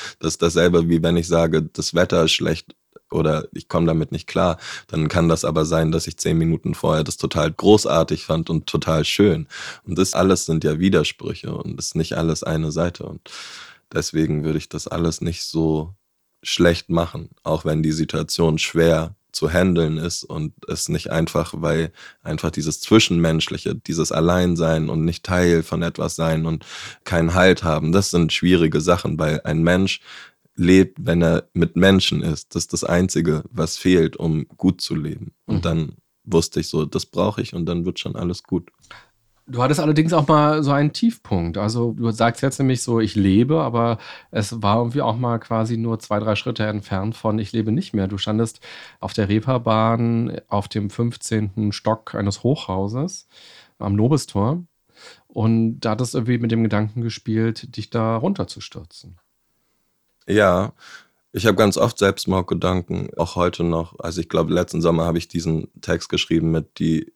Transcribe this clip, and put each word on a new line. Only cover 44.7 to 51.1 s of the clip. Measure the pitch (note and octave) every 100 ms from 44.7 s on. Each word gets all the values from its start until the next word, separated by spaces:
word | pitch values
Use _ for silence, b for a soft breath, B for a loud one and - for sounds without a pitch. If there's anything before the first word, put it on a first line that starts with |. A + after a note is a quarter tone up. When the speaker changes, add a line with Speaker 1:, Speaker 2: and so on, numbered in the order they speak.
| A2
Speaker 2:
irgendwie | A#2+ C3+
auch | B2+ A2+
mal | B2 A2+
quasi | - A2+ A2 A2+
nur | A#2 A2
zwei, | - G#2
drei | G#2+ G#2
Schritte | - A2+ G#2+
entfernt | G#2 F#2+ F#2+ G2+ A2
von | A2+ G#2+
ich | G#2
lebe | A2+ A2
nicht | A#2+ F#3+
mehr. | G#2+ F#2+
Du | G2+
standest | - G#2+ A2+ - B B B B
auf | G2+
der | - G2
Reeperbahn | G#2+ A#2 B2+ A#2 A2 A2+ A2+ A#2 A#2 A#2 - -
auf | G#2 -
dem | G#2+ G2+
fünfzehnten | - A#2+